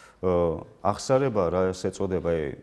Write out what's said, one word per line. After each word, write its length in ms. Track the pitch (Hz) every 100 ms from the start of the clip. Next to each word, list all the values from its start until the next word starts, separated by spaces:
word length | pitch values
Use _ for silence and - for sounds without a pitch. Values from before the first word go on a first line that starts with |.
| - -
ა, 180 | 92 87 85 80 - -
აღსარება, 640 | 95 104 - 131 135 107 85
რა 160 | 90 92
ეს 200 | 92 101
ეწოდება, 480 | - 98 90 85
აი, 120 | 82 71 -